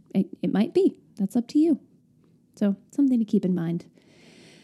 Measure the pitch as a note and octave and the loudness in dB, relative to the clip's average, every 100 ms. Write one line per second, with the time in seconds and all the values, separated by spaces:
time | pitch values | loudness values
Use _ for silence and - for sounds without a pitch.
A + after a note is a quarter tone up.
0 | _ G3 - - - F#3+ A3 F4+ F#4 - | _ -4 -4 -6 -2 0 0 2 0 -2
1 | _ - F#3+ A#3+ A#3 D4+ E4 A#3+ - _ | _ -8 -4 -4 -2 0 2 0 -6 _
2 | _ _ _ _ _ - G#3 G3 _ - | _ _ _ _ _ -4 -2 -2 _ 0
3 | C#4 B3 G#3+ G#3 F3+ F3+ E3+ E3+ - _ | 2 2 0 0 0 -2 -2 -6 -8 _
4 | _ _ - - - - | _ _ -20 -20 -20 -20